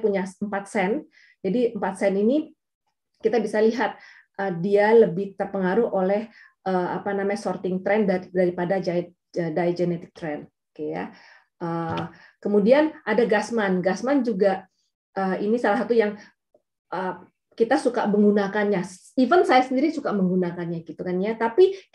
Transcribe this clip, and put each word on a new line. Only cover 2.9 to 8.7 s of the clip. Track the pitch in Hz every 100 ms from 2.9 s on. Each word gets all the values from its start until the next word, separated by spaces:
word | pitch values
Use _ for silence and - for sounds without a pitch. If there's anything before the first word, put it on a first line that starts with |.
| _ _ _
kita | 220 233
bisa | 214 214
lihat, | 220 240 - - - - _ -
eh, | 196 170
dia | 196 202 208 226
lebih | 196 165 196 -
terpengaruh | 190 196 185 196 233
oleh, | 190 185 202 220 - - _ 190
eh, | 185 175 170
apa | 202
namanya, | 196 196 202
sorting | 196 185 185 185 196
trend | 214 196
dari, | 180 185
daripada | 185 180 180 175